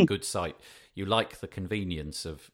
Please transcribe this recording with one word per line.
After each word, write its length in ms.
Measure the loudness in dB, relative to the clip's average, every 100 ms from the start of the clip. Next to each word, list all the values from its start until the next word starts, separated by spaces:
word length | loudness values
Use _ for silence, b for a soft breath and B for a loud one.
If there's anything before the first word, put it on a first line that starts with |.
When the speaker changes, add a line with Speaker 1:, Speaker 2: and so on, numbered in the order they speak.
Speaker 1:
a 40 |
Speaker 2:
Mm. 20 | 10
Speaker 1:
good 180 | 6
site, 320 | -2 -2 -2 -6 b b b
you 100 | -6
like 360 | 0 2 2 -4
the 60 | -12
convenience 760 | -8 -4 -2 -2 -4 -6 -8
of 260 | -8 -10 -14